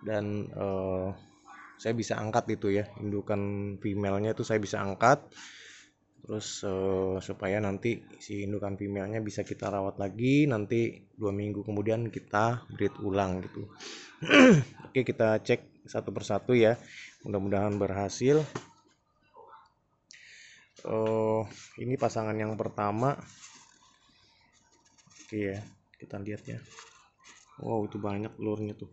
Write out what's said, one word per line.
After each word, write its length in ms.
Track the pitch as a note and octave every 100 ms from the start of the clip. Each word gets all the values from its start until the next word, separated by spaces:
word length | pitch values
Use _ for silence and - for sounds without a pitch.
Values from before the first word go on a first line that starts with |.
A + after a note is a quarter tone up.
| G#2+
dan, 420 | G#2+ G#2 G#2 G2+
eh, 540 | G2+ G2+ F#2+ F#2+ F#2 F#2 F#2+ - _ - - - -
saya 160 | A2 A#2
bisa 160 | G#2+ A#2
angkat 400 | A2 A#2 A#2 G#2
itu 140 | G#2
ya, 160 | G2 G#2 -
indukan 720 | G#2 G2+ G2 G#2 G2+ G2+ G2+ G2
female-nya 500 | A2 G2+ G2+ G2 G#2+
itu 140 | A2 A#2+
saya 160 | A2
bisa 160 | G2+ G#2+
angkat. 400 | G2 F#2+ A#2 D3 - - - - - - - _ _ _
Terus, 380 | - G#2+ - -
eh, 520 | G#2 F#2+ F#2+ F#2+ F#2+ F#2
supaya 380 | F2+ G2 G2 G2+
nanti 460 | G#2 G2 A#2 A2+ - -
si 240 | - G2+ G2+
indukan 320 | G2+ G2+ G2
female-nya 400 | G2+ G2+ G2 A2
bisa 220 | G#2+ G2+
kita 260 | G2 G2+ G2+
rawat 300 | G2 G2 -
lagi, 460 | G2 G2+ B2 C#3 D3+
nanti 580 | A2+ G#2 A#2 A2+ - -
dua 220 | - G#2+
minggu 320 | G2+ G#2 G2+ G2+
kemudian 420 | G#2 G#2 A2 A#2
kita 560 | F#2+ - G#2 A2+ A#2+ -
breed 260 | G#2 G2+ -
ulang 420 | G#2 F#2+ F#2+ F#2
gitu. 240 | F#2 - G2+ - - - - -
<clears throat> 640 | E3 A#3+ C4 F3 B2 - -
Oke, 160 | -
kita 380 | B2 A#2 A2 A2
cek 420 | - A#2+ - _
satu 300 | - A2+ A2
persatu 420 | G2 G#2 G2+ - B2
ya, 240 | A2 A#2+ - - - - -
mudah-mudahan 500 | G#2 G2 G2+ G#2 G2+
berhasil. 640 | G2 F#2+ G2+ - B2 D3 D3+ - - - _ _ _ _ _ - - - - _ _ _ _ - - - - - _ - -
Eh, 560 | A2 A2 A2 A2 A2 A2 - - -
ini 120 | A#2 B2+
pasangan 380 | A#2 A2+ A2 G#2+
yang 180 | G#2+ G#2+
pertama. 640 | G#2+ - G#2 G#2+ B2+ C#3+ - - - - - - _ _ _ _ _ A#5+ A#5 _ _ _ _ _ _ - -
Oke 240 | G#2+ G2+
ya, 80 | G2 G#2+ - _ _
kita 160 | - G#2
lihat 160 | G2+ G#2 -
ya. 80 | A2+ - - - - _ _ - - - -
Wow, 240 | A#2+ A2+
itu 160 | G#2 G#2
banyak 320 | G#2 G2+ A2
telurnya 400 | - G#2+ G#2+ G#2 G#2+
tuh. 120 | F#2+